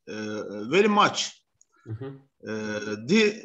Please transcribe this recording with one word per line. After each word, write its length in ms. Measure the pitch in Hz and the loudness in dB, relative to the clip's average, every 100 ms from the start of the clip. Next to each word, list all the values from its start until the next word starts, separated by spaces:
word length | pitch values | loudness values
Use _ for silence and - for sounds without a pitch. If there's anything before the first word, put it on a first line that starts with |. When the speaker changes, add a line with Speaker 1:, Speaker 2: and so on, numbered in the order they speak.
| - | -14
Speaker 1:
uh, 560 | 107 107 107 - 104 110 | -10 -6 -6 -8 -8 0
very 240 | 170 214 | 4 4
much. 540 | 208 180 - - - _ _ _ _ 120 | 6 4 2 -6 -8 _ _ _ _ -14
Speaker 2:
Mm-hmm. 300 | 110 135 139 _ _ | -12 -10 -14 _ _
Speaker 1:
Uh, 540 | 104 110 107 107 107 104 117 | -10 -8 -4 -6 -6 -8 2
the, 180 | 214 214 214 | 4 4 0